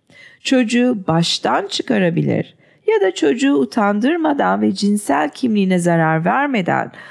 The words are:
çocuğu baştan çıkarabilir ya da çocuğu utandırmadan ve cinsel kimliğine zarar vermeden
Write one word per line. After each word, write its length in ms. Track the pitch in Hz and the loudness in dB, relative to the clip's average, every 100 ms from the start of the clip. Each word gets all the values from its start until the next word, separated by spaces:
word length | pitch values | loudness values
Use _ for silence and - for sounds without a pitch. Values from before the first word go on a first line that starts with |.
| _ - - - | _ -20 -20 -12
çocuğu 600 | - 254 220 240 247 220 180 | -2 0 2 2 0 0 0
baştan 600 | 165 170 - - 320 392 | 0 0 -2 -2 -2 -2
çıkarabilir 880 | - - 214 175 165 143 110 - _ _ _ - | -6 -2 0 0 0 -2 -2 -6 _ _ _ -2
ya 140 | 440 | 0
da 140 | 381 370 | 0 0
çocuğu 380 | 294 240 269 | 0 0 2
utandırmadan 1080 | 285 247 - 208 208 254 349 311 285 185 202 | 0 0 0 0 2 0 0 0 0 0 0
ve 100 | 214 | 0
cinsel 580 | 190 202 208 - 285 302 | 0 0 0 0 -2 -2
kimliğine 500 | - 247 208 190 185 | -4 -2 0 2 2
zarar 460 | 175 165 160 160 165 | 2 2 2 0 0
vermeden 680 | 247 285 233 170 135 - - - | 0 0 -2 -2 -2 -4 -10 -20